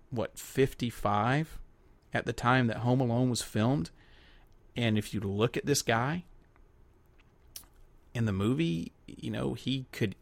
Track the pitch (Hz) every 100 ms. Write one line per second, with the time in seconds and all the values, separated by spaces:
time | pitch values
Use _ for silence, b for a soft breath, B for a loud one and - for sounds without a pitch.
0 | - 120 - - - - 131 - 120 -
1 | 104 104 113 143 160 - - - - -
2 | _ 120 - 117 120 131 120 107 120 127
3 | 123 117 127 117 - 110 113 147 165 -
4 | b b b b b - - - 120 107
5 | - 107 98 101 110 143 143 139 - 113
6 | 131 175 - - - - - - - -
7 | - - - _ - - - - - -
8 | - 120 110 95 104 139 165 - - -
9 | - - 110 110 135 123 131 135 131 -
10 | 110 -